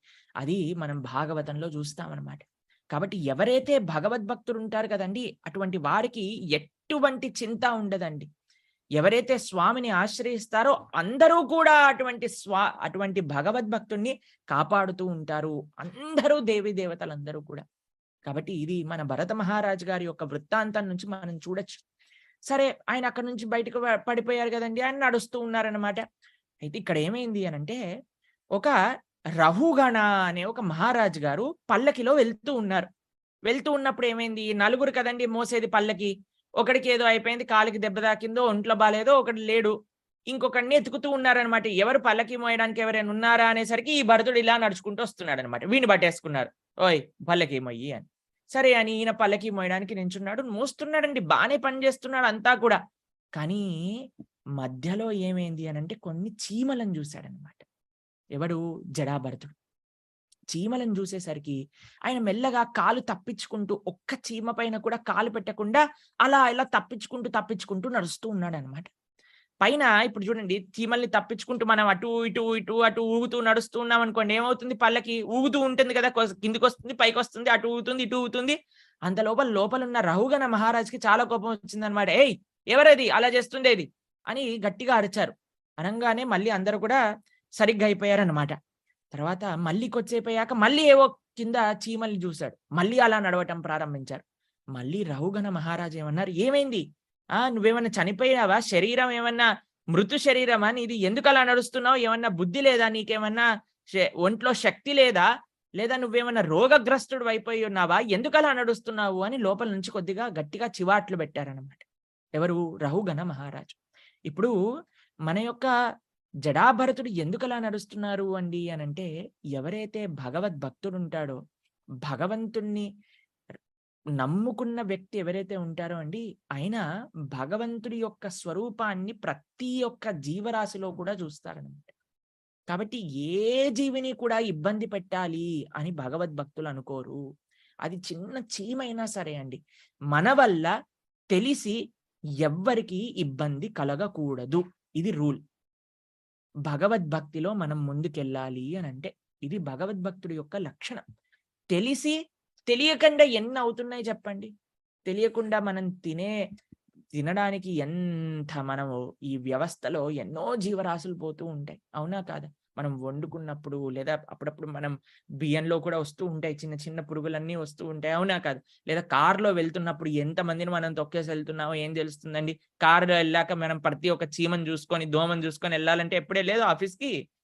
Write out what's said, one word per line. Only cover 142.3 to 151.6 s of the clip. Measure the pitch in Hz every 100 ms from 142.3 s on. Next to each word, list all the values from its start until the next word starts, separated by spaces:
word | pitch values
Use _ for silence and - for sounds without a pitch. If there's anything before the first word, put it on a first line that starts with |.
| 139 156 156 196 233 226 185 233 -
ఇబ్బంది | 151 135 151 139 214
కలగకూడదు. | 220 143 143 202 180 147 127 127 165 180 _ _ 151
ఇది | 175
రూల్. | 160 147 135 - _ _ _ _ _ _ _ _ _ _ -
భగవద్భక్తిలో | 147 147 196 226 160 156 147 160 170
మనం | 214 156 151 143
ముందుకెళ్ళాలి | 143 165 151 135 131 131 127 131 185
అనంటే, | 160 131 170 - _ _
ఇది | 143 202
భగవద్భక్తుడి | 147 131 190 202 185 185 175 160
యొక్క | 151 202
లక్షణం. | 175 - - 247 - - _ _ _ _